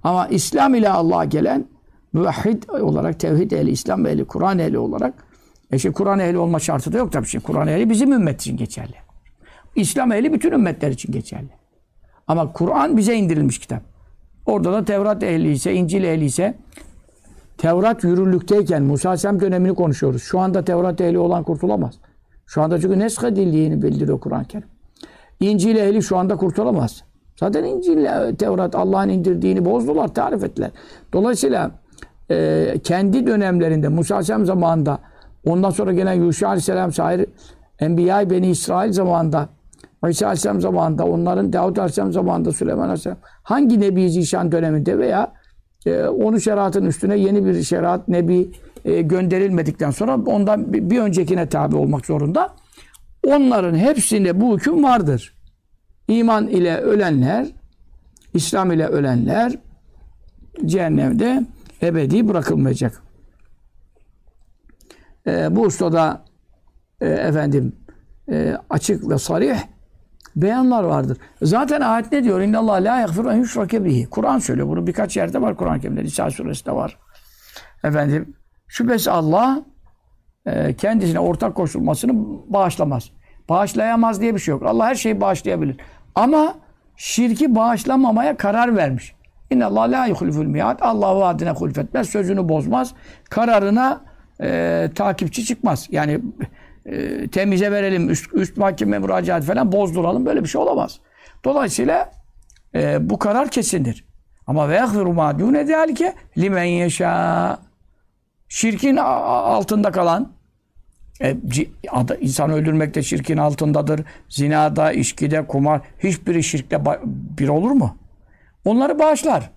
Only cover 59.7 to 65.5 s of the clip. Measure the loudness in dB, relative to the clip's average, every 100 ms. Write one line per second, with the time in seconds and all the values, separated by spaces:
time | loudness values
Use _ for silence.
59.7 | -20 _ -20 -20 -20 -20 -20 -20 -6 -2
60.7 | 0 0 0 0 0 0 0 -4 -10 -20
61.7 | -4 -2 0 2 2 2 0 0 0 0
62.7 | 0 -4 -6 -20 -20 -20 _ -20 -20 _
63.7 | -20 _ _ _ _ -20 _ _ _ -20
64.7 | -20 -20 -20 _ -10 -4 -2 0